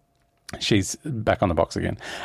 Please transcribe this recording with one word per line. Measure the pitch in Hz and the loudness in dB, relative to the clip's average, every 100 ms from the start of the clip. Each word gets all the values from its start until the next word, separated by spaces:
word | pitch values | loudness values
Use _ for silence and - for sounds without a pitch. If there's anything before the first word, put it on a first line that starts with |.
| _ _ _ _ - - | _ _ _ _ -16 -8
She's | - 107 92 - | 2 2 2 -4
back | - 120 110 92 | -6 -2 0 2
on | 98 | 2
the | 78 | 2
box | - 92 | 0 0
again. | 90 - - - | -4 -4 -10 -12